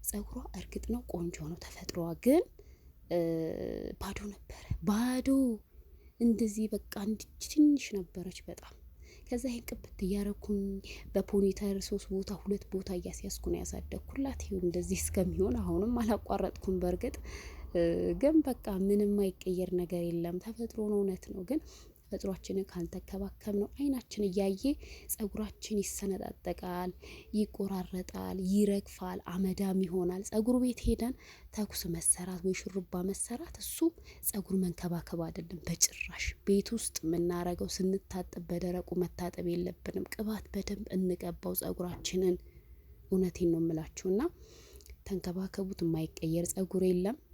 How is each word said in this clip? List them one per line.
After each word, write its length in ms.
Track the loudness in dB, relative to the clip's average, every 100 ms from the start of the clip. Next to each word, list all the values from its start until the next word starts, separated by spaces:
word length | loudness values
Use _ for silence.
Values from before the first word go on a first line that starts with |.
ፀጉሯ 400 | -2 -4 -6 -8 -8
እርግጥ 320 | -10 -8 -8 -4
ነው 140 | -4 -4
ቆንጆ 300 | -4 -4 -4
ነው 140 | -8 -8
ተፈጥሮዋ፣ 500 | -12 -12 -8 -4 -4 2
ግን፣ 220 | 8 8 6 -8 -20 -20 -20 -20 0
እ፣ 120 | 2 4 2 0 -2 -4 -4 -6 -6
ባዶ 240 | -6 -6 -8
ነበረ። 380 | -10 -16 -16 -4 0
ባዶ 440 | 2 4 4 2 4 6 6 2 -6 -20 -20 -20 -20 _
እንደዚህ 460 | 4 6 2 2 0
በቃ 260 | -2 -4 -4
እንዲች 240 | -2 -2 -6 -12 0
ትንሽ 380 | 8 8 8 2
ነበረች 460 | -4 -4 -6 -8 -8
በጣም። 300 | -12 -12 -14 -20 -20 -20 -20 -18
ከዛ 200 | -4 -2 -2
ይሄን 200 | -4 -8
ቅብት 340 | -10 -12 -4
እያረኩኝ 600 | 0 2 0 -4 -2 0 0 -4 -8 -14 -2
በፖኒተር 680 | 0 4 4 4 4 -2 -2
ሶስት 260 | -2 -4 -2
ቦታ 220 | -4 -2 -6
ሁለት 280 | -2 -2 -2
ቦታ 220 | -4 -2
እያስያዝኩ 520 | -4 -4 -8 -8 -6 -4
ነው 120 | -4
ያሳደግኩላት። 840 | -4 -8 -8 -8 -8 -4 -4 -4
ይኸው 200 | -4 0
እንደዚህ 380 | 0 0 -2 -2
እስከሚሆን 580 | 0 2 2 2 2 2
አሁንም 360 | 2 2 2 2
አላቋረጥኩም። 840 | 2 2 2 0 0 -2 -2 2
በእርግጥ፣ 360 | 2 0 -2 -6 -10 -10 -12 -12 -2
እ፣ 100 | 2 4 4 2 4
ግን 200 | 6 6
በቃ 240 | 6 -2 -2 0
ምንም 340 | 4 6 6 4
አይቀየር 540 | 2 0 -2 0 2 0
ነገር 260 | 0 0
የለም። 360 | 0 0 0 -2
ተፈጥሮ 400 | -6 -6 -6 -2
ነው፣ 140 | 2 4
እውነት 280 | 2 0 -6
ነው። 140 | -10
ግን 180 | -2 -2 -2 -20 -20 -20
ተፈጥሯችንን 680 | -8 -4 -4 -4 -2 -2 -2
ካልተከባከብነው 1040 | -4 -4 -6 -8 -6 -6 -6 -2 0 -2
አይናችን 500 | 0 0 0 -4 0
እያየ 380 | 2 4 2 2 0 0 -6 -16 -8
ፀጉራችን 680 | -4 -4 -2 -6 -8 -2 0
ይሰነጣጠቃል፣ 1120 | 0 -2 -2 -2 -6 -6 -6 -4 -4 -4 -4 -6 -16 -16 -4
ይቆራረጣል፣ 1040 | 0 0 0 -2 -2 -4 -6 -6 -6 -4 -2 2
ይረግፋል፣ 720 | 4 4 2 -2 -10 -8 -6 -6
አመዳም 540 | -2 0 2 2 2
ይሆናል። 400 | 2 2 0 -2 0
ፀጉር 320 | 2 4 4
ቤት 220 | 4 2
ሄደን 320 | 2 2 0 -4 -12 -20 -10
ተኩስ 300 | -4 -4 -4 -4
መሰራት 540 | -2 0 0 -2 -2
ወይ 140 | 0 0
ሹሩባ 380 | -2 -6 -4 -2
መሰራት 520 | -2 -2 -4 -6 -8 -8
እሱ 200 | -8 2 2 2 -18 -6
ፀጉር 320 | -4 -2 0 2
መንከባከብ 640 | 2 0 -2 -2 -2 -4
አይደለም 380 | -4 -6 -8 -8
በጭራሽ። 640 | -4 2 2 0 -8 -4 -4 -2
ቤት 260 | 4 4 4
ውስጥ 240 | -4 -4 -4
የምናረገው 720 | 0 2 2 2 -2 -2 -4
ስንታጠብ 760 | 0 2 2 -2 -6 -6 -8 -4
በደረቁ 420 | -2 0 -2 -2 0
መታጠብ 480 | 0 -2 -6 -2 -2
የለብንም። 600 | 0 -2 -4 -6 -6 -6
ቅባት 380 | -4 -4 -4 -4
በደንብ 380 | -4 -4 -4 -2
እንቀባው 640 | 0 0 0 -4 -6 -4 -4
ፀጉራችንን። 800 | -4 -4 -4 -4 -2 2 2 2 -4 -20 -20 -20 -20 -20 0
እውነቴን 460 | 2 2 2 4
ነው 100 | 4
የምላችሁ። 460 | 2 0 -4 -6 0
እና 120 | 2 2 -4 -20 -20 -20 -20 -18 -16
ተንከባከቡት፣ 800 | -4 -2 -2 -2 -4 -2 -4 0
የማይቀየር 640 | 2 2 0 -2 0 2 0
ፀጉር 340 | 0 0 4
የለም። 340 | 4 4 2 -2 -10